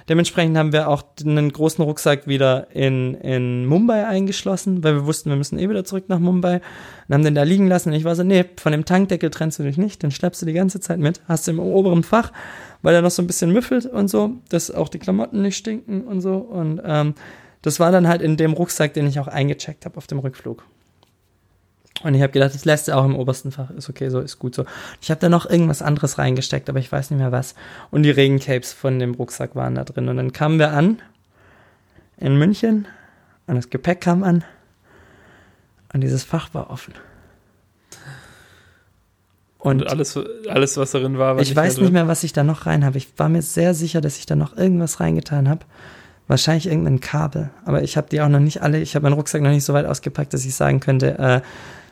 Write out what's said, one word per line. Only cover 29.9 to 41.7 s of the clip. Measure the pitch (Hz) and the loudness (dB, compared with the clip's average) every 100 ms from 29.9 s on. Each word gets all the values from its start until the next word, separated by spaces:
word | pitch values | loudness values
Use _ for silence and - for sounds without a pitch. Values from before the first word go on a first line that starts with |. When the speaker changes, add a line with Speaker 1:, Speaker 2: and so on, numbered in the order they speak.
| 135 123 | -6 -4
Speaker 1:
Und | 127 | -4
dann | 127 | -4
kamen | - 151 160 | -2 0 4
wir | 151 | 2
an | 147 175 226 - _ _ _ _ _ _ _ _ _ _ - | 4 2 0 -6 _ _ _ _ _ _ _ _ _ _ -6
in | 139 139 | 0 4
München | 160 208 226 220 208 - _ _ _ _ - | 4 2 2 0 -2 -14 _ _ _ _ -4
und | 127 | -4
das | 120 | -4
Gepäck | 131 - 180 | -4 -2 -2
kam | 180 175 | 2 2
an | 196 170 - - _ _ _ _ _ _ _ _ _ _ _ _ _ | 4 2 0 -12 _ _ _ _ _ _ _ _ _ _ _ _ _
und | 139 | -4
dieses | 131 131 | -2 -2
Fach | - 165 - | -4 -6 -6
war | - - | -10 -10
offen. | 123 - - - - _ _ _ _ _ _ _ - - 135 - - _ _ _ _ _ _ _ _ _ _ _ _ | -14 -16 -20 -20 -20 _ _ _ _ _ _ _ -20 -20 -20 -20 -20 _ _ _ _ _ _ _ _ _ _ _ _
Und | 139 135 | 0 0
Speaker 2:
Und | - | 0
alles, | 147 143 143 110 - - | -2 -4 -6 -8 -10 -4
alles, | - 135 147 | 0 0 0
was | 131 | -2
darin | 139 131 131 | -2 -2 0
war, | 131 131 | 2 2
war | |
Speaker 1:
ich | 139 | 2
Speaker 2:
nicht | 143 | 2
Speaker 1:
weiß | 170 | 2